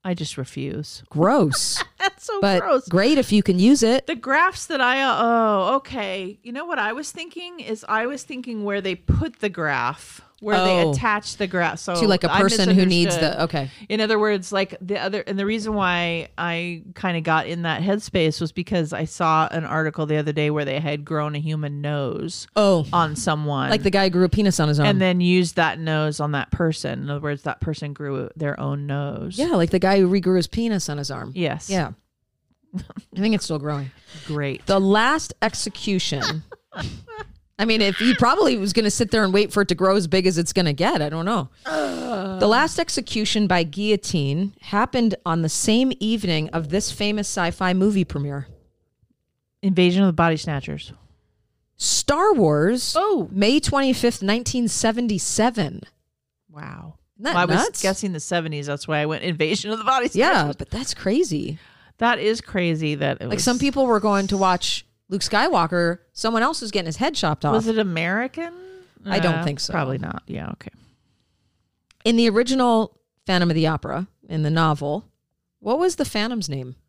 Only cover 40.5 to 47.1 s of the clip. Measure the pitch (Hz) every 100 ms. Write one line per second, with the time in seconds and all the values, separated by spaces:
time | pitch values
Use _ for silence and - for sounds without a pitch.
40.5 | - 175 139 190 311 147 156 175 226 135
41.5 | _ - 311 294 254 254 214 190 185 202
42.5 | 233 311 - 330 - - 220 214 220 208
43.5 | 185 165 143 208 208 - 175 139 147 196
44.5 | - - 202 247 254 226 - - 165 160
45.5 | - - 220 262 247 214 226 202 156 156
46.5 | 165 156 185 - - 208